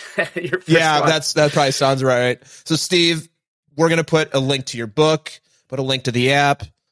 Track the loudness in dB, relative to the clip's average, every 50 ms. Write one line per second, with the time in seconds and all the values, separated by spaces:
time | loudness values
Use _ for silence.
0 | -16 -8 -6 -6 -6 -4 -6 -8 -6 -6 -6 -6 -2 0 2 2 4 2 2 2
1 | 2 2 0 0 -2 -2 0 0 0 2 2 2 0 0 0 0 0 0 0 0
2 | 0 0 2 2 2 0 -2 -4 -8 -16 -20 -16 -6 -4 -4 -2 -2 0 0 2
3 | 2 2 0 -2 -6 -12 _ _ _ _ _ _ _ _ _ 0 2 2 2 0
4 | 0 0 0 0 0 0 -2 -2 -2 -2 -2 -4 -6 -8 -10 -10 -10 -6 -2 0
5 | 2 2 2 0 -4 -10 -20 -20 _ _ _ _ _ _ -8 -6 -4 -2 -2 -2
6 | -2 -2 0 2 2 2 4 4 4 2 0 -2 -4 -12 _ _ _ _